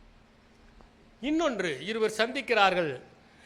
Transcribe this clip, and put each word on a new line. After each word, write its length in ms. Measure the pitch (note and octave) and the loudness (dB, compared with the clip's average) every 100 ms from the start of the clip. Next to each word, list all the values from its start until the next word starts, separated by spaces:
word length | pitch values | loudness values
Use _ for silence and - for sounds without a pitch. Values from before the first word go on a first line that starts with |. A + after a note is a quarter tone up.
| - - - - - - - - - _ - - | -20 -20 -20 -20 -20 -20 -20 -20 -20 _ -20 -10
இன்னொன்று, 680 | C4 D#4+ D#4+ G#3+ F3+ C3 F3 | -2 0 0 0 -4 -4 -6
இருவர் 280 | A3+ G#3+ G#3+ | -2 -2 0
சந்திக்கிறார்கள். 840 | A#3 C4+ B3 G#3+ G3 F3+ D#3 B2 - - - - | 0 0 0 4 4 4 -2 -6 -14 -20 -20 -20